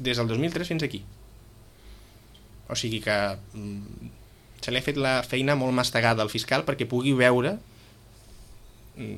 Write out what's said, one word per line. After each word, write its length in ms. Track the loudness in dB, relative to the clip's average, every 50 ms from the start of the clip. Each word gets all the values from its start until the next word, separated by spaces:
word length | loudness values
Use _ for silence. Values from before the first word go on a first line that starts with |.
Des 160 | -2 -2 0
del 140 | 0 0 0
dos 100 | 2 0
mil 120 | 0 0 0
tres 160 | -2 -4 -2
fins 140 | -2 -2 -2
aquí. 160 | -2 -4 -6 -10 -12 -20 -20 -20 -20 -20 -20 -20 -20 -20 -20 -20 -20 -20 -20 -20 -20 -20 -20 -20 -20 -20 -20 -20 -20 -20 -20 -20 -20 -20 -20 -10 -6
O 40 | -4
sigui 260 | -4 -2 -2 -4 -2 0
que, 140 | 2 2 2 2 0 -2 -6 -10 -14
mm, 600 | -12 -10 -8 -8 -8 -8 -10 -12 -14 -14 -14 -16 -16 -18 -20 -20 -20 -20 -20 -20 -18 -12 -6
se 80 | -2
li 80 | -2 0
ha 40 | 0
fet 120 | 0 0 0
la 180 | 2 2 2 2 0 0
feina 260 | -2 0 2 2 2
molt 200 | 2 2 2 2
mastegada 460 | 2 0 2 2 4 4 4 4 4 2
al 80 | 0
fiscal 320 | -2 -4 0 2 0 0 2
perquè 180 | 0 -2 -2 -2 0
pugui 240 | 0 0 2 2 4
veure, 380 | 8 8 8 8 6 4 0 -2 -4 -10 -18 -20 -20 -20 -20 -20 -20 -20 -20 -20 -20 -20 -20 -20 -20 -18 -18 -20 -20 -20 -20 -20 -20 -20 -20 -14 -12
mm, 160 | -12 -10 -8